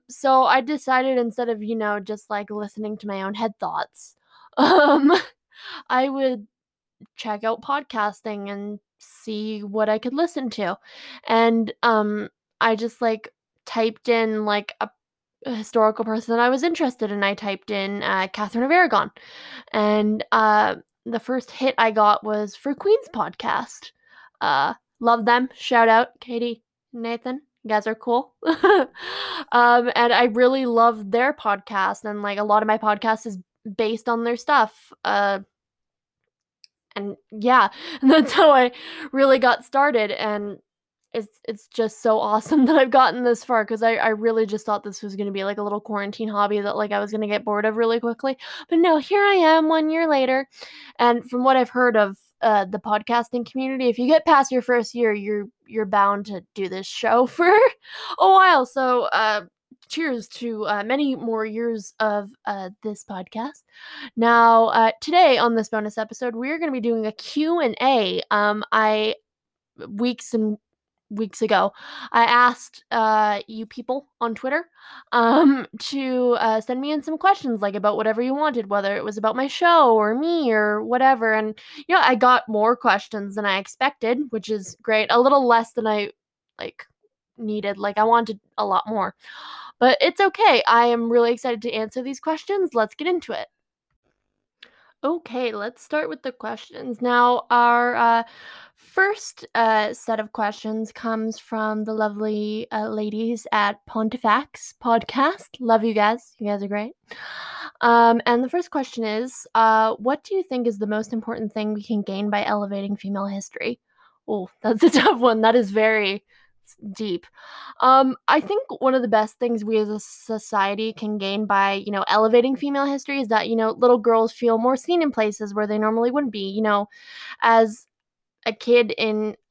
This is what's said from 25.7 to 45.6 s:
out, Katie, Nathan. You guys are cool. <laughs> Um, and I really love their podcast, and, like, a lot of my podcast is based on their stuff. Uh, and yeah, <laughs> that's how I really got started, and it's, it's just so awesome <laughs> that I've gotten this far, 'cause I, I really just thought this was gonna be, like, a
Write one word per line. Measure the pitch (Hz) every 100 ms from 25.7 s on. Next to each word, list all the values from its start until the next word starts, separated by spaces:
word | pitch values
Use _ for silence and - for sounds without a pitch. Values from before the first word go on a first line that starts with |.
| 240 226
out, | 226 254 _
Katie, | 254 233 240 226 _ _ _
Nathan. | 240 233 233 254 269 - _
You | 220
guys | 214 214
are |
cool. | 220 - 240 - _
<laughs> | 320 320 381 392 254 - - - - - 285
Um, | 240 240 240 240
and | - 240
I | 233
really | 247 220 247 269 247
love | 226 233 220 196
their | 233 269
podcast, | 294 220 202 - 202 190 202
and, | 214 208
like, | 202 202
a |
lot | 208 208
of | 214
my | 214
podcast | 214 208 226 220
is | 226 185 - _ 220 190
based | 220 226 247
on | 233
their | 233 233
stuff. | - 285 214 - - -
Uh, | - 208 202 196 196 _ _ _ _ _ _ _ _ _ _ _ _ _ _
and | 208 202 196 _
yeah, | 214 233 254 196 - -
<laughs> | 302
that's | 262 320 -
how | - 320
I | 269 247 - - - 311
really | 269 269 262
got | 247 -
started, | - 269 285 240 208
and | - 214 208 202 190 _ _ _ _ _
it's, | 233 208 - -
it's | 208 -
just | - 220 -
so | 226 220
awesome | 214 214 - 302 262
<laughs> |
that | 311
I've | 262
gotten | 262 254 247
this | 240 233
far, | - 233
'cause | 202 220
I, | 226
I | 226 220
really | 214 226 226
just | 214 208 -
thought | 208
this | 208 185
was | 208 196
gonna | 202
be, | 196
like, | 196
a | 202